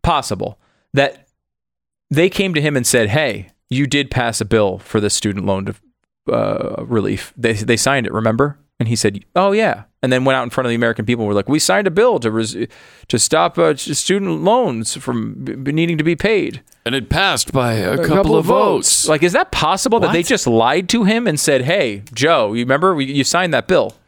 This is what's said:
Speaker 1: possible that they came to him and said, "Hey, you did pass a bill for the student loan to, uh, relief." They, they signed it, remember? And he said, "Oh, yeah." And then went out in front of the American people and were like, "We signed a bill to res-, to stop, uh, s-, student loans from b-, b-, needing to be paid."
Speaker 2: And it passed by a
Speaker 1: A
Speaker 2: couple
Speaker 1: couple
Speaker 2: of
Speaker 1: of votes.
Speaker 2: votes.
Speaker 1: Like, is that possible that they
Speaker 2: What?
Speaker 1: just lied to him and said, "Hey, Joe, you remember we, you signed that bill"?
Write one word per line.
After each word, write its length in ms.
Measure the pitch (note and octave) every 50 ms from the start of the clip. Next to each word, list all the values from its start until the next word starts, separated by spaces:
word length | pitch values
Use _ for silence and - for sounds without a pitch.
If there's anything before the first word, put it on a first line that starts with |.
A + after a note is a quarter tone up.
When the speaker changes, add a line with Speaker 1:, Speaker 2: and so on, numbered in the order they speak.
Speaker 1:
possible 580 | - F3 E3 C#3+ B2+ - G#2+ F#2 - - - _ _ _ _ _ _ _ -
that 340 | C3+ C#3 C#3 - - _ _ _ _ _ _ _ _ _ _ _ _ _ _ _ _ _ _
they 200 | C#3 D3 F3 G3
came 240 | - - G3 F#3+ E3+
to 80 | D3+
him 140 | C#3+ D3+ D3
and 100 | C3+ A#2+
said, 240 | - - B2 A2 G#2
"Hey, 400 | A2 D3+ D#3 B2+ G2+ G#2 F#2 - _ _ _ _
you 180 | B2+ C3 C#3+
did 240 | C3 C#3+ C#3+ C#3 -
pass 300 | - C3 A#2+ A#2 A2 -
a 40 | A2
bill 340 | G2+ A#2 A2 G#2 G2 F#2 G2
for 200 | - - - A2
the 100 | G#2 G2+
student 360 | - - - G#2+ G2 G2 F#2
loan 200 | G2 G2 F#2+ G2
to, 680 | G2+ G2 _ _ _ _ _ _ _ _ _ _ C#3 B2+
uh, 500 | A#2 G#2+ G#2 G#2 - - - - - -
relief." 480 | - A#2+ A2 G2 G2+ G#2 G#2 - - _
They, 160 | - A2+ A2+ A2+
they 240 | G#2 A2 G#2+ A#2
signed 300 | A2 - C3+ C#3 C3+ A#2
it, 60 | - -
remember? 440 | A2 A2+ A2+ A2+ A#2 C#3 D3 C#3+ _ _ _ _ _
And 80 | A#2
he 80 | A2+ A#2
said, 300 | A2+ - G#2+ G2+ G2 - _ _
"Oh, 160 | F3+ F#3+ G3
yeah." 320 | G3+ G#3+ A3 F#3 A2 F#2+ G#2+ _ _ _
And 100 | - B2+ B2+
then 100 | B2+ C3
went 140 | C3+ C3
out 60 | C3 B2
in 60 | A#2+
front 160 | - - B2+
of 40 | A#2+
the 60 | A#2
American 300 | A#2 A#2+ A#2 A2+ - A2+
people 180 | G#2+ A#2+ A#2 A2
and 40 |
were 60 | G#2 G#2
like, 160 | G2+ G2 -
"We 100 | C#3+ D#3
signed 260 | - - F#3 G3+ G#3
a 60 | F#3+
bill 260 | D#3+ F#3 A3+ B3+ G#3+ D3+
to 120 | A2+ A2+
res-, 240 | G#2+ A2+ A2+ A2 - - A2+ - - - - - - - - _
to 100 | - A#2
stop, 380 | - - D#3 D#3 F3 E3+ -
uh, 60 | E3+ E3+ D#3+
s-, 260 | D3+ C3 - - D3 -
student 440 | - - F3+ G3+ G3 F#3 D#3+ D#3 D#3
loans 520 | F#3 A3+ C4 B3 F3+ B2 A2+ A2+ - -
from 380 | C3+ B2+ - B2 A#2 A2 A2 G2+ F#2+ C3
b-, 100 | C3+ -
b-, 160 | C3 C3 C#3 D3
needing 240 | D#3+ E3 E3+ E3+
to 60 | D#3 D3+
be 120 | E3 F3
paid." 460 | D3+ - G#3 A3+ G3 D3 A#2 - C3 _ _ _ _ _
Speaker 2:
And 100 | A#2 B2
it 140 | C3+ G#2+ -
passed 420 | - D#3+ G3 G3 D#3 A#2+ - -
by 220 | - C3+ B2 A#2+ A2+
a 180 | A2 F#2+ F2+ A#2
Speaker 1:
A 40 |
Speaker 2:
couple 180 | - - D3 D3+
Speaker 1:
couple 180 | G3 G3 D#3 -
Speaker 2:
of 40 | D#3+
Speaker 1:
of 60 | -
votes. 560 | F3+ - G#3+ G#3+ G3+ F3 C3+ - - - - -
Speaker 2:
votes. 60 | D#3
Speaker 1:
Like, 120 | D#3 D3+ D#3
is 100 | F3 F3+
that 180 | C#4+ F#4 -
possible 480 | - - D#3 D#3 F#3 F#3+ - B3 G#3+ A#3
that 140 | F#3 E3 E3
they 60 | E3+
Speaker 2:
What? 80 | E3
Speaker 1:
just 200 | - - - -
lied 400 | B2+ A#2 A2+ A2+ B2 C#3+ F3 F#3 F3+
to 140 | - A#3 G#3+
him 240 | F#3 A3 A#3 A#3+
and 100 | G#3 D3+
said, 260 | C#3+ - - C#3+ B2+ B2
"Hey, 400 | C#3 F3 G#3 D#3+ A#2 G2+ G2 G2+ - A#2+
Joe, 400 | A2 C3+ D#3 E3+ C#3+ A2+ G2+ A2
you 80 | A#2 A#2+
remember 320 | B2 C3+ D3 E3+ F#3+ F#3
we, 100 | D3 C3+
you 200 | C3+ C#3+ C#3+ C3
signed 280 | - - F3 F#3 F3 D3+
that 140 | B2 -
bill"? 260 | - F#3 D#3 A2 F#2+ - _ _